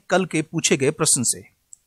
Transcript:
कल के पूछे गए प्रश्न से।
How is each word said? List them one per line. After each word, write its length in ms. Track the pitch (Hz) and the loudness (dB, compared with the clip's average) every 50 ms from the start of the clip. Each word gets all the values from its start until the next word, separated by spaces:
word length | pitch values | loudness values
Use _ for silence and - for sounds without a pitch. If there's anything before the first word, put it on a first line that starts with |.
| _ - | _ 0
कल 140 | - - 190 | 0 0 0
के 180 | - - 156 | 0 -2 -4
पूछे 340 | 156 - - 165 - - - | -4 -4 -4 -2 0 2 2
गए 140 | 139 127 143 | 2 2 0
प्रश्न 320 | 156 - 160 - - 131 | 0 0 0 0 0 0
से। 200 | 117 - - 90 98 - _ _ _ _ - - _ | 0 -2 -4 -4 -8 -20 _ _ _ _ -20 -20 _